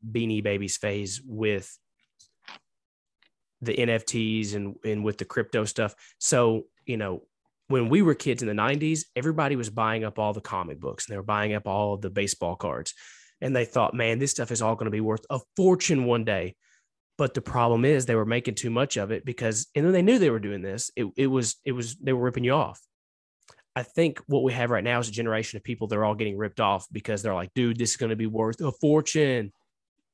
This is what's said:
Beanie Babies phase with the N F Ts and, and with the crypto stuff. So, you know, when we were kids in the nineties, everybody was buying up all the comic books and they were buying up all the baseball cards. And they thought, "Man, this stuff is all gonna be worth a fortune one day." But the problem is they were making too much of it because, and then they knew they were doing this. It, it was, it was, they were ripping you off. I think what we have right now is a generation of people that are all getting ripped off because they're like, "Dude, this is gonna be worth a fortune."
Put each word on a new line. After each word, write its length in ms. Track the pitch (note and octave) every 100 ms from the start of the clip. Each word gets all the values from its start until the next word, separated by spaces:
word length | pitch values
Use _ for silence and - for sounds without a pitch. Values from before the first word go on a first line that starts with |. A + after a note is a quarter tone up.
Beanie 380 | A2 A2+ A2+ A2
Babies 340 | G#2 G2+ G2 -
phase 440 | G#2+ G2+ G2 G#2+
with 540 | C3+ G#2+ A2 G#2 - - _ _ _ _ _ _ - - _ _ _ _ _ _ _ _ _ _
the 180 | A#2 G#2+
N 100 | A#2
F 160 | A2+
Ts 500 | - A#2+ A2 A2 G#2
and, 220 | G#2 G2+ -
and 200 | A2 G#2
with 140 | G#2+ G2+
the 60 |
crypto 400 | - - G#2 A#2
stuff. 300 | G#2 - G#2 - - _
So, 480 | - C3+ A#2 A2+ - _
you 120 | - A#2
know, 260 | G2+ F2+ - _ _ _ _
when 200 | C3+ A2+
we 140 | E3
were 120 | F3+
kids 280 | D3 C#3+ A#2+
in 60 | A2+
the 60 |
nineties, 520 | G#2 A2 D3 D#3 D#3 -
everybody 420 | - C#3+ D#3+ C#3+ C3+
was 140 | A2
buying 340 | A2 A2 A2+
up 140 | G#2+ G#2
all 140 | G#2+
the 80 | G#2
comic 400 | - F#2+ E2+ C#2+
books 260 | C2+ - -
and 60 |
they 40 | G2+
were 60 |
buying 320 | G2+ G#2 G#2+
up 120 | G#2 G#2
all 300 | G2 G#2 G2+
the 140 | G2
baseball 460 | G2 G2+ - E2+ F2
cards. 360 | F2+ B1+ E2 - - - - _
And 140 | C3
they 100 | B2+
thought, 300 | A#2 B2+ G#2+
"Man, 240 | B2 A2+ A2+
this 140 | C#3
stuff 180 | - A#2+
is 120 | A#2
all 120 | A2+
gonna 160 | A2+ A2+
be 100 | G#2+
worth 240 | A2 A2 -
a 80 | C3+ -
fortune 500 | - F#3 F#3 - D3
one 200 | B2 A#2
day." 320 | A2 G2 F2 - _ _ _ _ _ -
But 160 | C#3
the 60 | -
problem 440 | - B2+ A#2 A#2
is 200 | C3 D3
they 100 | B2
were 120 | A2+ G#2+
making 300 | A#2 B2 A2
too 140 | A#2+
much 260 | A#2 C#3 A#2
of 160 | G2
it 120 | A2
because, 440 | C3 A#2+ A2+ A2 -
and 120 | - E3
then 60 |
they 100 | F#3
knew 160 | F#3 B3+
they 120 | E3+
were 100 | A2+
doing 220 | G2+ G2+
this. 280 | F#2+ G2+ - -
It, 100 | G#2 -
it 100 | C3+
was, 280 | C3 A2+ -
it 80 | C#3
was, 240 | B2 A#2 B2
they 160 | C3+
were 100 | B2+
ripping 220 | B2 B2
you 100 | B2
off. 260 | C#3+ - - _ _ _ _ _ _ _ - _
I 100 | -
think 360 | A#2+ - E3 - -
what 160 | C#3
we 100 | C3
have 180 | B2 A#2+
right 140 | A2+
now 140 | A2 A#2+
is 100 | A2+
a 40 |
generation 440 | G#2+ A2+ A2 A2 G#2
of 80 |
people 220 | - A#2 G#2+
that 80 | G#2+
are 80 |
all 100 | G#2+
getting 220 | G#2+ G#2+ G2
ripped 240 | G#2+ -
off 260 | G#2+ F#2+ -
because 300 | G#2+ - G#2
they're 120 | G#2+
like, 200 | F#2 F#2
"Dude, 240 | - A#2+ A#2
this 140 | A2+
is 40 | -
gonna 200 | A#2 A2
be 100 | A2+
worth 340 | A2 A2 A#2
a 100 | D3+
fortune." 840 | - D3+ D3+ D3+ D#3 D3 B2 G#2 - _ _ _ _ _